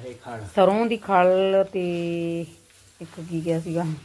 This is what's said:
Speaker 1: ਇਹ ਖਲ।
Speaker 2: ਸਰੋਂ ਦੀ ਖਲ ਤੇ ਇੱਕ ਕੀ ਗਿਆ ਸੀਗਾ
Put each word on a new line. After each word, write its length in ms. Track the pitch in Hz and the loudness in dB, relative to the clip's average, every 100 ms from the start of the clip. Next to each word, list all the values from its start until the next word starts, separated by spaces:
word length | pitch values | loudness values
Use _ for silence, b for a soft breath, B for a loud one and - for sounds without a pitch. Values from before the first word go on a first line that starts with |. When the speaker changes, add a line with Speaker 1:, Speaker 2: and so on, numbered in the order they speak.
| 123 | -14
Speaker 1:
ਇਹ 80 | 117 | -14
ਖਲ। 200 | 127 117 104 | -14 -14 -4
Speaker 2:
ਸਰੋਂ 320 | - 185 208 233 | 4 4 4 0
ਦੀ 100 | 220 | -2
ਖਲ 680 | - 185 180 185 190 190 196 | 2 4 6 4 4 2 0
ਤੇ 100 | 190 175 175 170 170 170 170 165 - _ - - - | -2 -4 -4 -4 -4 -4 -6 -8 -14 _ -20 -20 -20
ਇੱਕ 100 | 170 - | -20 -16
ਕੀ 200 | 165 165 | -8 -6
ਗਿਆ 140 | 165 165 | -2 -2
ਸੀਗਾ 240 | 165 165 170 147 | -2 -2 -2 -4